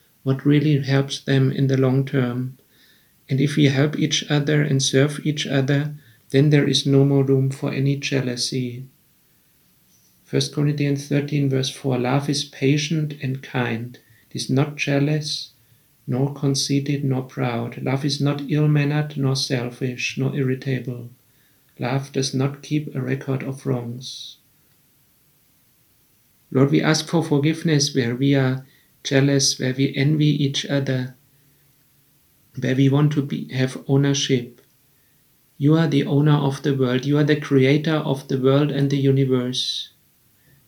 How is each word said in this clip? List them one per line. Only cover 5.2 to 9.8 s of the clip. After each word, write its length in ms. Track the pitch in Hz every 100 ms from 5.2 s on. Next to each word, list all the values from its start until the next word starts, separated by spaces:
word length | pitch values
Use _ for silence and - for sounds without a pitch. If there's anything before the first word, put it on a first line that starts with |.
| 151
each 200 | 147 -
other, 500 | 139 131 143 151 151 - _ _
then 220 | 135 147
there 160 | 147 139
is 180 | 135 143
no 180 | 139
more 200 | 143 139
room 260 | 135 135 135
for 240 | - 143
any 240 | 139 139 139
jealousy. 880 | - 135 123 123 - 131 123 123 127 _ _ _ _ _ _ _ _ _